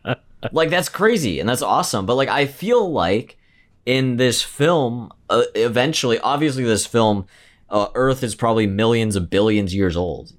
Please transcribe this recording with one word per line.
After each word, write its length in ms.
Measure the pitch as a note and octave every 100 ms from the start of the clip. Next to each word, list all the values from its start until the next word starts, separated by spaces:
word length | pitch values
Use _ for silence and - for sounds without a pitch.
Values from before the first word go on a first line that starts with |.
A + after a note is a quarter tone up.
| - B2 _ - -
Like, 180 | C#3+ D#3+
that's 180 | F3 -
crazy, 500 | - G#3+ A#3 C3 D2
and 80 | F#2
that's 140 | B2+
awesome. 420 | A#2 A#2+ E3+ G#2+ F#2+
But, 100 | B2
like, 120 | C3+
I 180 | B2 C#3
feel 440 | - F#3+ A#3+ G3
like 480 | C3 E2+ G#2 - - _ _ _ _ -
in 300 | C3 C3 A#2+
this 260 | B2+ A2
film, 680 | - - D3 F3 B2+ A#2+ A2 - _
uh, 140 | A2 A#2+
eventually, 640 | G#2 A2+ A2 C#3 D#3 B2 A#2
obviously 460 | - C#3+ D3+ C3
this 200 | A#2+ G#2 -
film, 400 | A#2+ A2 G2+ F#2+ - - _ _
uh, 180 | G#2 G2+
Earth 280 | A#2+ C3 C3
is 100 | B2
probably 320 | G2+ A#2 A2+ G#2+
millions 480 | G2 A2+ A#2 A2 G2
of 140 | E2
billions 440 | F#2+ A2 G#2+ G2
years 220 | F#2+ F#2+ E2+
old, 360 | F2 D2+ -